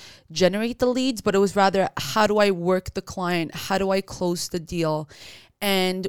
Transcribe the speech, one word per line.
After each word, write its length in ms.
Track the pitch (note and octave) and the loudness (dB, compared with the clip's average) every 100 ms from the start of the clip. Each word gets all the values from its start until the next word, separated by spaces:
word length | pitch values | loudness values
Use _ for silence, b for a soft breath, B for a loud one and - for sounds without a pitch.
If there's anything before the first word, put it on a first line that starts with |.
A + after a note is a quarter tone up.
| B B B | B B B
generate 460 | D#3 F3+ G3+ A#3 - | 2 2 2 -4 0
the 80 | B3 | 0
leads, 340 | B3+ C4 A3 | 2 0 -2
but 140 | G#3 | 0
it 60 | G3 | 2
was 160 | G3 G3+ | 2 4
rather, 340 | G3 F#3+ F3+ - | 4 4 0 -2
how 300 | - A3 G#3+ | -4 0 2
do 100 | G#3+ | 4
I 140 | G3+ | 2
work 420 | F3+ E3+ F#3 - | 2 0 0 -2
the 80 | - | -10
client? 540 | - - F3 F3 D#3+ E3 | -10 -6 -2 -2 -4 -8
How 240 | - G3 | -4 -2
do 100 | F#3+ | 0
I 120 | F#3+ | -2
close 480 | G3 - F3+ F3 - | -4 -4 -4 -2 -4
the 100 | F3+ | -8
deal? 500 | D#3 F3 D#3+ D3+ D3+ B B B B - | -6 -2 -2 -2 -6 B B B B -6
And 440 | G3+ F#3+ F#3 F#3 | 0 2 2 0